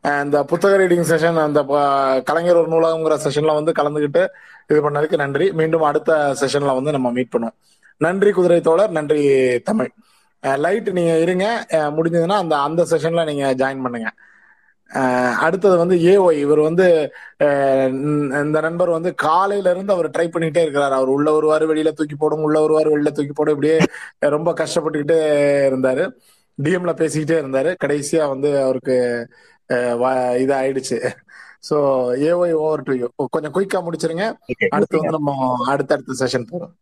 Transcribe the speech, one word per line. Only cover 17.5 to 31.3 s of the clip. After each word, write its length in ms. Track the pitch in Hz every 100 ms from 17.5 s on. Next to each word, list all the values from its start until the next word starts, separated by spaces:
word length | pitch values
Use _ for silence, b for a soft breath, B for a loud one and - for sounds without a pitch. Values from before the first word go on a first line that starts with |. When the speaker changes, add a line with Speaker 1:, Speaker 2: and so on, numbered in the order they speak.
| 143 139 135 135 131 147 147 143 139
Speaker 1:
இந்த 180 | 147 156
நண்பர் 280 | 156 170 175
வந்து 260 | 165 165 151
காலையில 560 | 151 170 196 202 180
இருந்து 220 | 175 196
அவர் 160 | 185 156
ட்ரை 180 | 147 170
பண்ணிட்டே 340 | 170 160 165
இருக்கிறாரு. 300 | 160 143 139
அவர் 160 | 135 131
உள்ள 240 | 139 151
வருவாரு, 300 | 151 156 156
வெளியில 300 | 156 156 156
தூக்கி 240 | 151 147 147
போடும், 260 | 151 156
உள்ள 160 | 151 151
வருவாரு, 300 | 156 156 156
வெளியில 220 | 147 147
தூக்கி 220 | 147 143
போடும், 200 | 147 151
இப்படியே 240 | 147 151 160 147 B B _
ரொம்ப 340 | 147 151 165
கஷ்டப்பட்டுக்கிட்டே 680 | 156 156 175 156 156 147 165 156 147 143 143 139
இருந்தாரு. 400 | 131 131 131 - - b b b -
டி 200 | 143 180
எம்ல 180 | 175
பேசிக்கிட்டே 440 | 156 160 147 151 160
இருந்தாரு. 380 | 135 135 147 185 143
கடைசியா 420 | 147 139 160 147
வந்து 360 | 135 143 143
அவருக்கு, 320 | 131 127 135 127 123 120 117 b b b _
அஹ், 220 | 123 123 120
வ-, 420 | 127 127 127 123
இது 160 | 131
ஆயிடுச்சு. 580 | 139 131 135 131 117 127 - _